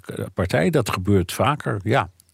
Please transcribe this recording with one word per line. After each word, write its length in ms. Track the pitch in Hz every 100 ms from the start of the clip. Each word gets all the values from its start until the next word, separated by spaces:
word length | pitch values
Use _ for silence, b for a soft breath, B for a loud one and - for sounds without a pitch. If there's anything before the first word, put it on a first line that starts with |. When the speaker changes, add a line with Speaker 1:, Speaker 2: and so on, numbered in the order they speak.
Speaker 1:
k-, 340 | - - -
partij. 360 | - 90 135 180
Dat 200 | 151 107
gebeurt 420 | - 95 98 85
vaker, 480 | - 110 147 135 107
ja. 60 | 98
Speaker 2:
Ja, 100 | 127
er 100 | 90 - _